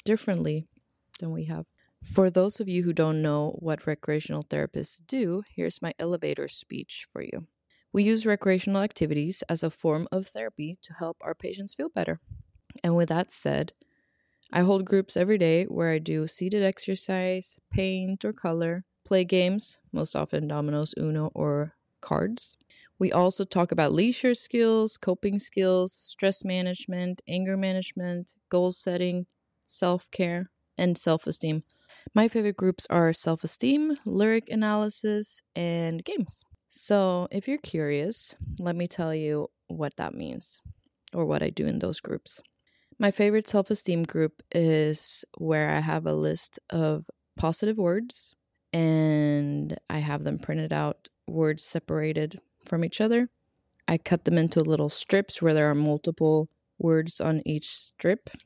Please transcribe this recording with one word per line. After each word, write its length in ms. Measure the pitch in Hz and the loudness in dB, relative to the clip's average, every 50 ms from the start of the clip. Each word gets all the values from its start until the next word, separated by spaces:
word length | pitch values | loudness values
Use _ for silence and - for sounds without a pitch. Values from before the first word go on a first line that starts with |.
| - | -2
differently 640 | - 220 220 - - 190 170 160 156 151 156 160 - _ _ _ _ _ _ _ _ - - | 0 0 0 0 -2 -2 0 0 -2 -2 -4 -6 -8 _ _ _ _ _ _ _ _ -16 -10
than 120 | 170 165 | -8 -8
we 140 | 160 160 160 | -6 -6 -6
have. 220 | 156 160 160 165 - _ _ _ _ _ _ - | -6 -8 -8 -10 -12 _ _ _ _ _ _ -14
For 260 | - - - 190 185 | 0 4 4 4 6
those 300 | 175 185 185 208 - - | 6 4 2 2 0 -4
of 80 | 220 190 | -4 -2
you 140 | 180 180 | -2 0
who 100 | 175 175 | 0 0
don't 300 | 165 - 160 160 156 156 | 2 2 2 2 2 0
know 340 | 156 151 147 147 147 156 - - | 0 0 0 0 -2 -2 -6 -6
what 280 | 170 160 151 - - | -4 -4 -4 -4 -4
recreational 560 | - 151 - - - 151 156 - - 151 151 | -6 -6 -4 -4 -4 -4 -4 -4 -6 -8 -8
therapists 580 | 151 - - 147 147 147 - 147 156 - - - 165 | -6 -4 -4 -4 -4 -4 -4 -8 -8 -8 -12 -16 _
do, 360 | - 262 269 233 175 170 196 214 - _ | -6 -4 -2 -2 -2 -2 -4 -6 -8 _
here's 280 | - 170 170 - - | -4 -4 -4 -4 -6
my 120 | 180 165 - - | -8 -8 -6 -6
elevator 480 | - 170 175 165 160 147 143 143 143 | -4 -4 -2 -2 -2 -4 -4 -4 -6
speech 600 | - - - - - - - - - - - - - | -6 -8 -10 -10 -10 -10 -12 -10 -12 -14 -16 -14 -14
for 120 | - - | -12 -12
you. 240 | - - - - 165 - _ _ _ _ _ _ _ _ | -10 -10 -10 -12 -12 -14 _ _ _ _ _ _ _ _
We 100 | - 196 | 0 2
use 240 | 208 214 226 220 220 | 4 4 4 4 2
recreational 560 | 220 208 202 - 196 185 185 - 202 196 196 | 2 2 2 4 2 2 2 2 0 0 0
activities 600 | 202 214 - - 165 156 151 147 147 170 190 - - - | 0 -2 -2 -2 -2 0 0 0 -2 -2 -4 -4 -4 -4
as 140 | 170 160 | -2 -2
a 80 | - 160 | -2 -4
form 360 | - - - 165 151 156 170 - | -4 -2 0 0 0 0 -2 -2
of 140 | - 190 190 | -4 -4 -4
therapy 520 | - - 214 220 220 - - 151 156 180 - | -6 -8 -8 -8 -8 -8 -8 -8 -10 -10 -12
to 100 | - - | -16 -18
help 240 | 165 - 175 165 - - | -10 -8 -8 -8 -8 -8
our 120 | - - 165 | -8 -8 -8
patients 400 | - - 175 - 196 202 202 - | -6 -8 -10 -8 -8 -10 -10 -8
feel 140 | - 285 339 | -8 -8 -4
better. 320 | - - 85 - 170 - _ - - - - _ _ _ _ - - - - | -4 -2 -2 -2 -4 -6 _ -14 -18 -18 -20 _ _ _ _ -20 -8 -2 0
And 100 | 175 170 | 2 4
with 140 | 170 170 160 | 4 4 2
that 240 | 165 170 180 - | 2 0 -2 -2
said, 400 | - - - 147 143 143 156 170 - _ _ _ _ _ _ _ _ _ _ _ _ _ _ _ | -4 -4 -4 -2 -2 -2 -2 -4 -8 _ _ _ _ _ _ _ _ _ _ _ _ _ _ _
I 80 | - 175 | 0 2
hold 240 | 180 190 202 196 190 | 4 4 4 2 2
groups 320 | - 202 196 190 - - | 2 2 2 2 2 0
every 220 | 180 180 196 214 202 | 0 2 2 2 4
day 260 | 175 160 160 170 185 | 4 4 4 4 2
where 260 | - - 160 165 165 | 0 -2 -2 0 0
I 80 | 160 156 | 0 0
do 280 | 156 160 160 156 156 | -2 -2 -2 -2 -2
seated 360 | 160 - - 180 190 208 208 | -4 -4 -4 -4 -2 0 2
exercise, 960 | 196 190 190 - - - 196 190 - - 190 185 185 185 185 185 185 - - - _ _ | 2 2 0 -2 -4 -4 -4 -4 -4 -2 -2 -2 0 0 -2 -2 -4 -8 -12 -14 _ _
paint 520 | - - 190 190 185 185 185 185 190 190 - | -2 0 0 0 -2 -2 -4 -4 -4 -4 -4
or 100 | 214 220 | -6 -6
color, 500 | - - 175 165 165 170 165 170 180 185 _ _ _ _ | -4 -4 -2 -2 0 0 -2 -2 -4 -8 _ _ _ _
play 200 | - 196 185 180 | 2 2 2 4
games, 540 | 175 190 185 180 180 190 208 - - - - _ _ | 4 4 4 4 4 2 0 -2 -6 -10 -14 _ _
most 220 | - 151 156 156 - | -4 -4 -4 -2 -2
often 320 | 151 151 - - 151 151 | -4 -2 -2 -2 -2 -2
dominoes, 480 | 147 151 147 147 151 147 147 151 - - - | -2 -2 -2 -2 0 0 -2 -2 -4 -4 -4
Uno, 340 | 156 156 156 156 151 156 - | -2 -2 0 -2 -2 -2 -2
or 400 | - 151 147 143 143 147 156 - _ _ _ _ _ | -2 -2 0 0 0 -2 -4 -8 _ _ _ _ _
cards. 540 | - - - - 175 202 226 - - - - _ _ _ _ - - _ _ - | -6 -2 0 0 0 -2 -4 -6 -10 -14 -18 _ _ _ _ -20 -20 _ _ 0
We 120 | 190 185 | 0 2
also 340 | - 170 180 185 190 - 196 | 4 4 4 4 2 0 -2
talk 280 | - - 190 175 - | 0 2 2 2 2
about 200 | - 170 156 143 | 2 2 2 4
leisure 420 | - 160 202 240 247 - - 254 240 | 4 4 4 2 2 2 2 2 2
skills, 640 | - - - - 233 233 226 220 220 220 214 - | 0 -2 -2 0 2 4 4 4 4 2 0 -2
coping 420 | - - 190 180 - - 208 196 202 | -2 -2 -2 0 0 0 -2 -2 -2
skills, 540 | - - - 202 190 185 185 185 185 185 | -4 -2 0 2 4 4 4 4 2 0
stress 520 | - - - - - - 196 196 196 - - | -2 -6 -10 -12 -4 0 0 0 0 0 -2
management, 800 | 190 180 185 180 180 180 - - - 180 180 180 180 180 - - - | -4 -2 -2 -2 -2 -4 -6 -6 -6 -4 -4 -2 -4 -4 -6 -6 -6
anger 280 | 175 185 185 190 190 | -4 -2 -2 -2 -2
management, 800 | 190 190 190 185 185 185 - - 185 180 180 175 175 180 - - _ _ - | 0 0 0 0 -2 -4 -6 -8 -6 -6 -4 -4 -6 -8 -10 -16 _ _ 0
goal 240 | - 180 180 180 | 2 2 2 2
setting, 540 | 180 - - 190 175 180 180 180 180 180 180 - _ _ _ _ _ _ _ | 0 -2 -4 -2 -2 0 0 0 -2 -2 -4 -8 _ _ _ _ _ _ _
self-care, 840 | - - - 190 180 180 180 - - - - 185 170 170 175 185 - _ _ _ _ _ - | -14 -6 -2 0 0 0 0 -2 -6 -4 -2 -2 0 -2 -4 -6 -8 _ _ _ _ _ 0
and 180 | 180 180 170 | 2 2 2
self-esteem. 640 | - - 170 160 160 - - - - - 160 156 156 - _ _ _ _ _ - - - - - | 2 2 2 2 2 0 -4 -6 -4 -2 -2 -2 -2 -4 _ _ _ _ _ -20 -20 -8 0 4
My 140 | 214 220 226 | 4 4 4
favorite 280 | - 233 208 208 196 | 4 2 0 0 0
groups 300 | - 190 185 185 - - - | 2 2 2 2 0 -2 0
are 240 | - 175 170 165 | 4 4 4 4
self-esteem, 840 | 160 - - 165 165 165 - 160 - - - 254 277 302 302 311 294 - - | 4 2 0 -2 -2 -2 -4 -6 -4 -2 2 2 2 4 2 0 -2 -2 -4
lyric 440 | 208 185 190 208 220 220 226 220 - | -2 0 2 4 4 4 2 0 -2
analysis, 920 | - 220 214 214 214 214 214 214 - - - 214 208 208 214 - - - - _ - | 0 0 2 2 2 2 0 -2 -2 -2 -2 -2 0 -2 -2 -6 -8 -12 -14 _ -6
and 500 | - 175 170 170 170 165 165 165 165 - | -4 -2 0 0 0 0 -2 -4 -4 -6
games. 400 | - 415 339 190 - - - - _ - _ _ _ | -4 -4 -4 -4 -4 -8 -14 -18 _ -20 _ _ _
So 580 | - - - - 208 202 190 185 180 180 180 - | -14 -8 0 2 4 4 4 4 2 0 -2 -4
if 180 | - 196 - 262 | -6 -6 -4 -4
you're 100 | 277 294 | -4 -4
curious, 800 | - - - 160 151 147 147 143 151 196 233 - - - - - - 139 - - | -4 -4 -4 -2 0 0 0 0 -2 -2 -4 -6 -8 -10 -10 -10 -10 -8 -8 -6
let 180 | 175 175 175 | -4 -4 -2
me 100 | 170 175 | -2 -4
tell 280 | 170 - - 170 160 160 | -4 -4 -4 -4 -2 -2
you 340 | 156 156 151 151 147 - - _ _ _ | -2 -2 -2 -2 -2 -4 -6 _ _ _
what 300 | - 170 160 151 143 - | -12 -8 -6 -6 -6 -6
that 180 | - 76 78 - | -6 -8 -8 -6
means 460 | - 80 69 62 - - - - - - - - _ _ _ _ _ _ - - | -8 -10 -10 -10 -12 -14 -16 -18 -18 -20 -20 -20 _ _ _ _ _ _ -8 -4
or 120 | 175 165 | -2 0
what 160 | 151 151 147 | 0 0 0
I 80 | - - | 0 -2
do 160 | - - - | -2 -2 -2
in 120 | - - - | -2 -2 -2
those 200 | - 92 - - | -2 -4 -4 -6
groups. 400 | - - - - - - - - - _ _ _ _ _ _ _ _ _ - - | -8 -8 -8 -8 -8 -12 -18 -18 -20 _ _ _ _ _ _ _ _ _ -4 0
My 120 | 208 202 | 2 2
favorite 360 | - - 208 208 208 220 214 | 4 4 4 4 4 2 2
self-esteem 580 | - - 202 190 - 214 - - - 175 170 165 | 2 2 2 2 2 0 -2 0 0 0 0 0
group 380 | - - 160 160 156 - - - - | 0 0 0 0 0 -2 -6 -10 -2
is 720 | - 175 170 165 156 156 151 151 156 156 - - - - - - - | 0 2 4 4 4 4 4 2 0 -2 -4 -4 -4 -4 -6 -8 -8
where 320 | - 165 160 156 151 151 151 | -4 -2 0 2 2 2 2
I 100 | 151 151 | 0 0
have 260 | 156 156 156 156 160 | 0 0 -2 0 0
a 80 | 156 156 | 0 0
list 440 | 156 156 151 160 165 - - - - - - | 2 2 0 0 -2 -4 -8 -10 -14 -10 -4
of 340 | - 165 160 156 151 151 160 - - _ _ _ _ | -2 0 2 2 0 -2 -4 -10 -18 _ _ _ _
positive 400 | - - 160 165 - - 214 220 | -2 -2 -2 0 0 -2 -2 0
words 580 | 220 190 175 175 208 233 247 - - - - - _ _ _ _ _ _ _ | 0 0 0 0 0 -2 -6 -8 -12 -12 -14 -16 _ _ _ _ _ _ _
and 1040 | - 170 165 160 160 156 156 156 151 151 151 147 147 147 147 143 143 147 147 151 - - - - | 0 2 2 4 4 4 4 4 4 4 4 2 2 2 0 0 -2 -2 -4 -4 -6 -8 -8 -6
I 80 | 170 156 | -4 -2
have 260 | 151 151 147 147 151 | -2 -2 -4 -4 -2
them 140 | 147 147 156 | -4 -4 -4
printed 340 | - - 156 160 156 160 | -4 -4 -4 -2 -2 -2
out, 360 | 156 151 151 151 - - - - _ _ _ | -2 -2 -2 -2 -4 -6 -12 -20 _ _ _
words 360 | - 165 160 160 151 151 156 | -4 0 2 2 2 0 -2
separated 800 | - - - 165 - - 156 156 151 156 156 160 156 156 170 185 - _ _ _ - | -4 -6 -6 -6 -4 -4 -2 -2 -2 -2 -2 -2 -4 -4 -6 -12 -20 _ _ _ -8
from 200 | - - 165 170 | -4 -2 0 0
each 160 | - - - | 0 0 0
other. 280 | 214 220 233 233 247 240 _ _ _ _ _ _ _ _ _ _ _ | 2 4 4 2 2 0 _ _ _ _ _ _ _ _ _ _ _
I 100 | - 170 | 0 0
cut 280 | 165 - - 175 165 - | 0 2 2 0 2 4
them 140 | - 170 170 | 4 4 4
into 220 | 160 165 - 170 | 4 4 4 2
little 280 | 156 160 156 151 151 147 | 4 4 2 2 2 0
strips 520 | - - - - 202 196 196 - - - | -2 -6 0 2 2 2 2 0 -2 0
where 140 | 170 165 156 | 2 4 4
there 160 | 156 151 151 | 6 4 4
are 40 | 147 | 4
multiple 720 | 147 151 151 147 151 - 170 165 - 165 156 156 156 160 - _ _ _ _ _ - | 4 2 2 0 0 0 -2 0 2 4 4 4 4 2 0 _ _ _ _ _ 0
words 420 | - 165 160 160 160 170 - - | 2 4 4 4 4 0 -2 -2
on 220 | 160 160 160 156 - | 0 0 0 0 0
each 220 | - 156 151 - - | -2 -4 -4 -4 -6
strip, 600 | - - - - - - - 170 196 - _ - - - - | -8 -8 -8 -10 -6 0 2 2 2 0 _ -10 -20 -20 -8